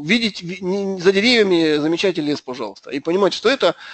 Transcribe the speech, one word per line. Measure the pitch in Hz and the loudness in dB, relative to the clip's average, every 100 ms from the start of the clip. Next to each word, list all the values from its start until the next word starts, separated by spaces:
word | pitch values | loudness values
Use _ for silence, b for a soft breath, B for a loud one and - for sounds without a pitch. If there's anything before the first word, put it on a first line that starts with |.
видеть, | 147 233 226 - | -2 0 0 -6
ви-, | 170 185 | -10 -8
не, | 185 196 | -4 -4
не | 196 190 | -4 0
за | 175 | 2
деревьями | 196 226 240 202 175 160 151 | 2 4 4 4 4 4 2
замечайте | 151 170 196 170 | 0 0 0 0
лес, | 147 143 | -2 -4
пожалуйста. | - 127 107 98 - | -6 -10 -10 -12 -10
И | 139 | -8
понимать, | 160 180 190 | -2 2 2
что | - 220 | 2 0
это | 262 - - B | 2 0 -2 B